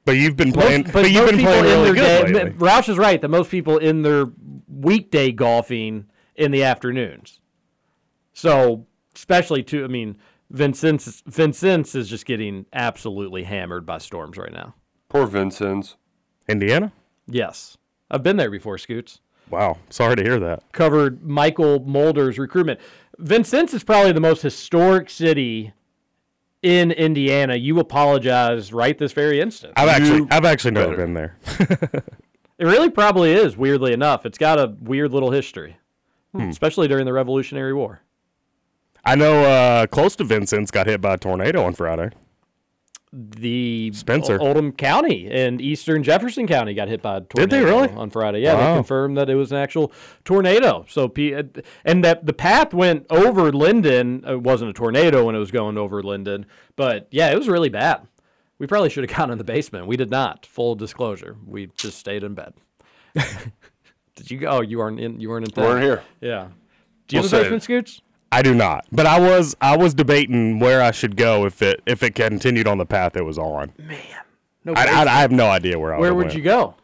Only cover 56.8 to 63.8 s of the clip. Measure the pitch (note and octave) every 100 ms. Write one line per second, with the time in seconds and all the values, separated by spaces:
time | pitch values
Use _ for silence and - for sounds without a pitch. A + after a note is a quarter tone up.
56.8 | C3+ G#2+ - C3+ D#3+ E3 C4 F3 D3+ G#2
57.8 | D3+ C#3 - _ _ _ _ - C#3 G#3
58.8 | D#3+ C#3+ B2 - C#3+ A2+ F#2+ B2+ - G2
59.8 | F2+ B2 A#2 B2+ A#2+ D2+ - - A#2+ A2
60.8 | G#2+ - A#2 F#2 F2+ G#2+ G#2 G2+ F#2+ -
61.8 | G#2+ - G2+ G2+ G2+ F#2+ - _ _ _
62.8 | _ _ _ D3+ C3 G2 A2+ - _ _